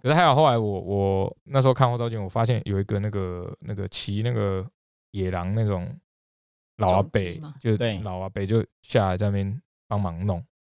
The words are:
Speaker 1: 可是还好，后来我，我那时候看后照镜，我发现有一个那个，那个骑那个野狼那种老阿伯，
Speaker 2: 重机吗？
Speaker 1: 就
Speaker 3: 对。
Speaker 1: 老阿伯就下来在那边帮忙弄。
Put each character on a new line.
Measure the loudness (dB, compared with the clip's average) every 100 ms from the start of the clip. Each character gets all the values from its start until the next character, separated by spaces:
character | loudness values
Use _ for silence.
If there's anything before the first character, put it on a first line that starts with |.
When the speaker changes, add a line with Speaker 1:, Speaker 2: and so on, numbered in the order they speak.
Speaker 1:
可 | 0
是 |
还 | 4 6
好， | 6
后 | 6
来 | 4
我， | 0 -2
我 | -2 0 2 2 -2 -6
那 | -4 2
时 | 4
候 |
看 | 4 2
后 | 2
照 | -4
镜， | -4
我 | -4
发 | 0 0
现 | 0
有 | 0 -2
一 |
个 | 0 -2
那 | -2
个， | -4 -4 -6 -10 -12
那 | -10
个 | -8 -8
骑 | -8 -6 -4
那 | -2
个 | -2 -2 -2 -6 _ _ _ _
野 | -6 -4
狼 | -2 -2 0
那 | 0
种 | -2 -6 -12 _ _ _ _ _ _ _ -2
老 | 4
阿 | 4
伯， | 2 -2
Speaker 2:
重 | -4
机 | -6
吗？ | -12 -6
Speaker 1:
就 | 0 0
Speaker 3:
对。 | 0 -2
Speaker 1:
老 | -6 -6
阿 | -6
伯 | -4 0
就 | 0 0 _
下 | -2 2 2
来 | 2
在 | 0
那 |
边 | 0 -2 -6 -12 _ -6
帮 | -2
忙 | -2 -2
弄。 | -2 -2 -6 _